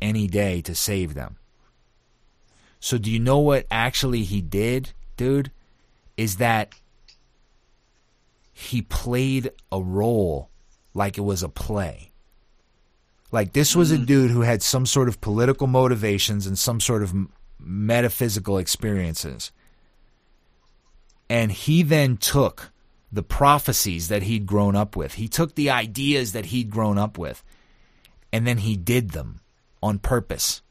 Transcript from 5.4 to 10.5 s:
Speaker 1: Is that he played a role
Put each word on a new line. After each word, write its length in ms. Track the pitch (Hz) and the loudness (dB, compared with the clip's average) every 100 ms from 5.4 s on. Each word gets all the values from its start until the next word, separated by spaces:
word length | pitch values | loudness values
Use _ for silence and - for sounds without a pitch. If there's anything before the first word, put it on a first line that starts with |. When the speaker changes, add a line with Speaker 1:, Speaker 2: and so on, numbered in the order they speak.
| 135 - _ _ _ _ _ - | -2 -8 _ _ _ _ _ -4
Speaker 1:
Is 200 | 113 92 | -2 2
that 340 | 117 110 104 - _ _ - _ _ _ _ _ _ _ _ _ _ _ _ _ _ | 2 2 -2 -10 _ _ -20 _ _ _ _ _ _ _ _ _ _ _ _ _ _
he 260 | - - 123 | -18 -6 -4
played 680 | 104 - 123 123 135 135 127 - _ | -4 -6 -2 0 0 0 -4 -10 _
a 120 | 95 | -6
role 680 | 92 95 113 117 92 71 - | -2 0 2 2 0 -2 -8